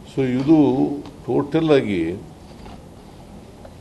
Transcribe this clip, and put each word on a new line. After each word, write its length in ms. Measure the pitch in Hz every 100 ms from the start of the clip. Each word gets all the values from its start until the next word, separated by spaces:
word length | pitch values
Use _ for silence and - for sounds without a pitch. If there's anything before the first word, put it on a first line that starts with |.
| - -
So, 140 | 131
ಇದು 460 | 123 139 156 135 127 147 143 - - -
ಟೋಟಲ್ 440 | 135 143 160 160
ಆಗಿ 460 | 139 110 92 82 101 - - - - - - - - - - - - - - - -